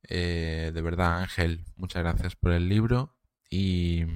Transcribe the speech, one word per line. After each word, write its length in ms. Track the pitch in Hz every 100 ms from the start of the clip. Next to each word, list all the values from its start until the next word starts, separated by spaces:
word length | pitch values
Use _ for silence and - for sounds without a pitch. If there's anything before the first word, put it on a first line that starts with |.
Eh, 680 | - 85 87 85 82 80 80
de 80 | 82
verdad, 380 | 82 85 87 87
Ángel, 460 | 90 - 85 82 - -
muchas 280 | 92 90
gracias 340 | 85 85 90 -
por 160 | 90
el 160 | 87 90
libro 480 | 104 113 123 139 _ _ _ _
y 560 | 92 95 90 87 85 82